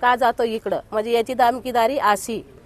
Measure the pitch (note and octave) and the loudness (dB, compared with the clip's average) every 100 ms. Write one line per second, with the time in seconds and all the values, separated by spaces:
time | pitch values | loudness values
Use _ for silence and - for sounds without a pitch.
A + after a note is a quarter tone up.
0 | B3 B3 A#3+ A#3+ A#3 A3 G3+ E3 - G#3+ | 0 2 2 0 -2 -4 -4 -6 -4 -4
1 | A3 A#3 A3+ B3 A#3+ B3+ B3+ A#3+ A3+ C#4 | 0 0 0 2 2 0 -2 0 0 2
2 | G#3 G3+ - A3 - - | 2 0 -2 -8 -10 -18